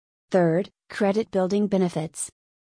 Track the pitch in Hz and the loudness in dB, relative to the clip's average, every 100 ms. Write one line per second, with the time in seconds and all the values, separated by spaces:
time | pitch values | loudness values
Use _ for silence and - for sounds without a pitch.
0 | _ _ _ 190 170 165 202 _ _ - | _ _ _ 2 2 2 -4 _ _ -2
1 | 202 202 226 190 185 202 208 196 180 165 | 0 0 -2 -2 0 0 0 0 0 -2
2 | 156 - - _ _ _ | -8 -10 -12 _ _ _